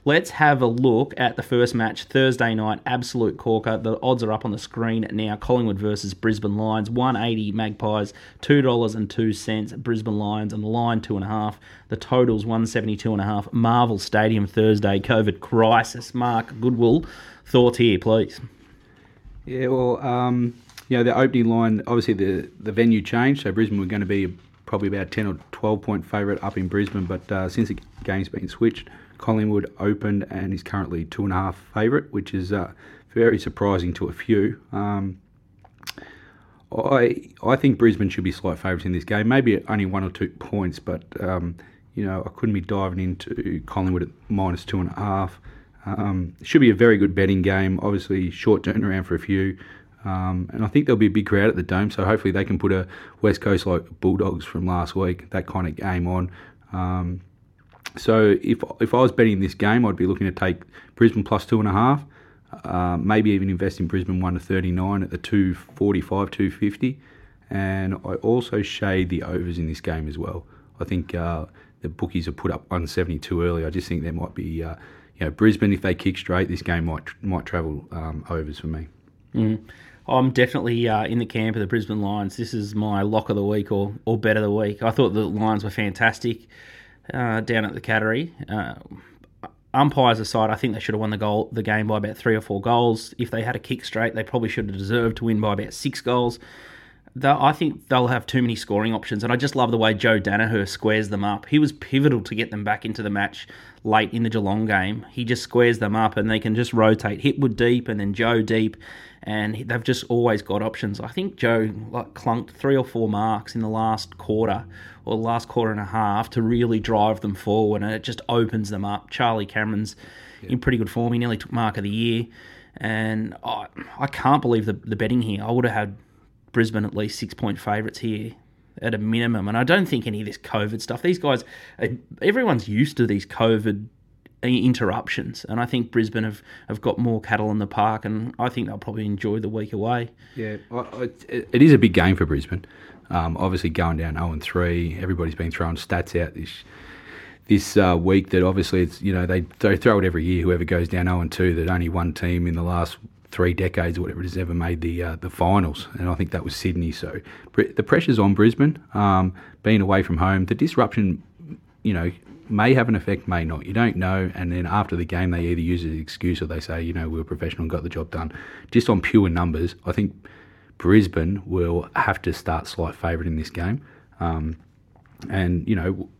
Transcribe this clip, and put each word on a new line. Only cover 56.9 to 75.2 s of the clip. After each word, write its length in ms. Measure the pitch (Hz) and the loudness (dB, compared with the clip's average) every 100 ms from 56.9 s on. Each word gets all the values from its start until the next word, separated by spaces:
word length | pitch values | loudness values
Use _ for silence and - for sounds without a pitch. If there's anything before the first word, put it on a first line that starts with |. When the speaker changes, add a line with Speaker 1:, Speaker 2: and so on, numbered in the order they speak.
| 90 90 87 - _ _ _ _ - - - | -2 -4 -8 -12 _ _ _ _ -20 -18 -4
Speaker 2:
so 400 | - 110 107 101 | 2 6 6 4
if, 200 | - 117 - - | 2 -2 -2 -2
if 140 | 113 | 0
I 40 | 123 | 4
was 120 | 127 | 4
betting 300 | - 113 98 | 4 2 2
this 140 | 95 | -2
game, 320 | - 104 117 113 | 0 2 4 2
I'd 100 | 90 | 2
be 100 | 90 | 0
looking 200 | 92 95 | 0 -2
to 60 | |
take 300 | 87 95 90 - - - - | 0 -2 -2 -8 -20 -20 4
Brisbane 280 | 117 107 | 4 4
plus 220 | 95 104 - | 0 -2 0
two 140 | 110 | 0
and 80 | 107 | 2
a 40 | |
half, 320 | 95 123 143 147 - - _ _ - | 2 4 2 -2 -20 -20 _ _ -14
uh, 320 | - 90 90 87 | -6 -2 0 0
maybe 320 | 98 107 107 | 2 4 4
even 180 | 98 95 | 2 0
invest 320 | 90 95 - | 0 -2 -2
in 60 | 85 | -2
Brisbane 340 | 98 87 92 | -2 -2 -2
one 140 | 90 | 0
to 60 | 90 | -2
thirty-nine 600 | - 95 90 90 95 101 | -2 0 0 0 0 -2
at 80 | 92 | -4
the 80 | 92 | -8
two 360 | - 104 95 | 0 2 2
forty-five, 760 | 87 - - 101 95 87 95 98 | 0 -10 0 2 2 0 -2 -2
two 200 | - 98 | 0 -2
fifty. 500 | - 104 - 127 139 - - - _ _ | 0 -4 0 -4 -4 -14 -20 -20 _ _
And 460 | 98 95 95 95 95 | -4 -2 -2 -2 -4
I 100 | 92 95 | -6 -4
also 440 | 107 123 117 107 | 0 0 0 -4
shade 460 | 98 - 101 95 87 | -4 -4 0 0 0
the 140 | 85 | -2
overs 360 | - 90 87 85 | -4 -4 -4 -4
in 80 | 80 | -4
this 140 | 78 | -4
game 280 | - 80 76 | -6 -6 -6
as 100 | 78 | -6
well. 280 | 90 87 - - - - | -8 -8 -14 -20 -20 -12
I 60 | |
think, 300 | - 92 85 | -4 -4 -4
uh, 320 | 87 85 82 80 - - _ | -6 -4 -4 -8 -16 -20 _
the 80 | 82 | -12
bookies 380 | 85 90 87 85 | -6 -4 -4 -4
have 100 | 76 | -4
put 140 | 85 | -4
up 180 | - - | -4 -4
one 160 | 92 80 | -4 -2
seventy-two 560 | - 87 78 - 87 | -2 -2 -4 -4 -2
early. 220 | 87 85 | 0 0
I 60 | 80 | -2
just 180 | 87 - | -4 -4
think 140 | 87 | -4
there 100 | 82 | -4
might 220 | 85 85 | -6 -8
be, 280 | - 82 82 | -8 -8 -6
uh, 140 | 80 71 - - _ | -8 -10 -18 -20 _
you 100 | _ | _